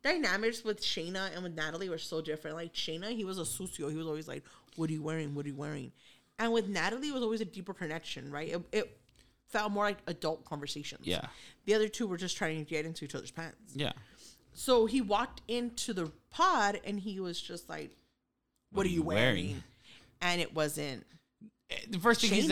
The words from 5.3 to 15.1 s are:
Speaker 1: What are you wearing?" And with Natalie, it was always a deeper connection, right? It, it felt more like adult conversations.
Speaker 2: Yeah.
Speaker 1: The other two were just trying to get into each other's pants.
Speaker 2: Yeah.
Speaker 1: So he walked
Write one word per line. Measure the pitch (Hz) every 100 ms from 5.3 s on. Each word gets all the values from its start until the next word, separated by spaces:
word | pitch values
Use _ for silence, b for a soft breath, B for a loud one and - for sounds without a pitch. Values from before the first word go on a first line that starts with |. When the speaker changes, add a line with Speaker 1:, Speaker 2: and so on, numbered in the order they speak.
| 143
Speaker 1:
What | 143
are |
you | 135
wearing?" | 147 147 - - b b b -
And | 233
with | 226 196
Natalie, | 190 170 233 294
it |
was | 269
always | 233 226
a | 208
deeper | 190 185 185
connection, | 165 160 - - 139
right? | 147 160
It, | 175 170
it | 214 - - _ - b b _
felt | 214 214
more | 202
like | 208 202 -
adult | 170 156 160 -
conversations. | 151 143 151 143 - -
Speaker 2:
Yeah. | - - B B B -
Speaker 1:
The | 214
other | 214
two | 214 220
were | 175
just | 180 -
trying | 165 160
to | 151
get | 160 160
into | 160 147
each |
other's | 139 -
pants. | - 165 - - 135
Speaker 2:
Yeah. | 143 - B B B B _
Speaker 1:
So | - - 247 220
he | 262
walked | 208